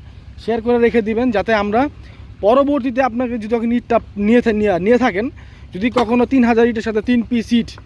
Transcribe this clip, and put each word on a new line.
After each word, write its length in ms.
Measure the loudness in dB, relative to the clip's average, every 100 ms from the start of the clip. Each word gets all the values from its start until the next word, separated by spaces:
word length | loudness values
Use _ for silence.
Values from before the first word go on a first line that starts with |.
| -8 -20 -20 -12 -6
শেয়ার 160 | -4
করে 160 | 0 2
রেখে 240 | 2 2
দিবেন, 300 | 0 -2 0
যাতে 220 | 0 0
আমরা 360 | 0 0 0 -2 -6 -20 -20 -20 -2
পরবর্তীতে 600 | 2 4 2 0 -2 -2
আপনাকে 320 | -2 -2 -4
যদি 140 | -6 -4
তখন 240 | -4 -2
ইটটা 280 | -2 0 -2 -2 -2
নিয়ে 240 | 2 4
থা-, 120 | 2
নিয়ে, 260 | 0 0 0
নিয়ে 180 | 2 2
থাকেন, 320 | 2 -2 -4 -8 -20 -20 -16
যদি 160 | -6 -2
কখনো 360 | 0 0 0 2
তিন 180 | 2
হাজার 240 | 2 4 2
ইটের 140 | 0
সাথে 200 | -4 -4
তিন 220 | 0 0
পিস 300 | 0 -4 0
ইট 180 | -2 -2 -10